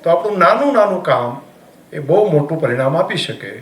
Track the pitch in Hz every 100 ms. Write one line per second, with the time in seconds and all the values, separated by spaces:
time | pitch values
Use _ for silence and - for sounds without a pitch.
0 | 165 170 214 202 175 226 285 254 208 185
1 | - 123 120 135 - - - _ _ 151
2 | 143 190 208 151 143 160 120 120 135 160
3 | 185 185 - 110 98 104